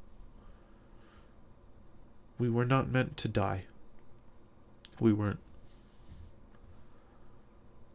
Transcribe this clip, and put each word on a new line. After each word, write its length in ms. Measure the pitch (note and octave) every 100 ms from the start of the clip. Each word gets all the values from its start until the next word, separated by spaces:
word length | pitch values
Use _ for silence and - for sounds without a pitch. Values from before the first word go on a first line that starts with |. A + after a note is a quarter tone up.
| - - - - - - - - - - - - - - - - - - - - - - - -
We 120 | A#2+
were 160 | A#2 B2
not 240 | C3+ -
meant 260 | B2+ B2+ -
to 100 | A2+
die. 360 | G#2+ G2 F#2+ - - - - - - - - - - - - - -
We 140 | A2+
weren't. 260 | G#2 G#2 - - - - - - - - - - - - - - - - - - - - - - - - - -